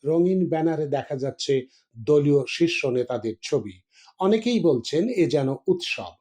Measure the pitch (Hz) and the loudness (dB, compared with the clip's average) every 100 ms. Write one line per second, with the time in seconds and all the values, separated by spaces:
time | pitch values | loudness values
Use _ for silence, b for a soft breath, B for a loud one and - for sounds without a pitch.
0 | 139 165 180 190 170 160 165 156 151 135 | 0 2 2 2 0 0 0 -2 -2 -4
1 | - 135 135 127 - 135 127 b b 113 | -4 -6 -6 -6 -2 -2 -2 b b -12
2 | 110 147 143 143 123 - 165 - 135 123 | 2 4 6 2 0 0 0 0 -2 -2
3 | 123 123 110 - - 139 98 92 _ b | -2 -4 -4 -8 -4 -2 -4 -14 _ b
4 | b b 190 220 233 233 170 127 - 151 | b b 2 2 2 2 2 2 0 -2
5 | 220 233 151 147 135 135 - 180 - - | 0 0 2 2 0 -4 -2 -2 -2 -8
6 | 98 - | -10 -16